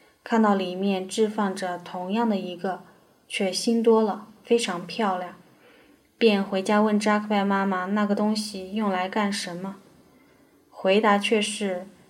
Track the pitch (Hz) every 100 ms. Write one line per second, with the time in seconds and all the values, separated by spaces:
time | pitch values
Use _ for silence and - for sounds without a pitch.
0 | _ _ - 226 220 196 185 180 196 190
1 | 190 - 214 214 202 190 185 175 - 185
2 | 180 214 233 196 180 175 196 185 - _
3 | _ _ _ - 196 185 - 233 226 220
4 | 214 185 - - - 233 233 180 175 -
5 | 214 185 180 180 - _ _ _ _ _
6 | _ _ 226 202 196 190 190 208 214 208
7 | 214 208 214 214 196 196 196 185 185 208
8 | 208 202 208 220 214 190 185 208 214 185
9 | 185 214 202 202 - 175 190 196 - _
10 | _ _ _ _ _ _ _ - 190 196
11 | 220 202 202 226 208 - 202 180 190 -
12 | _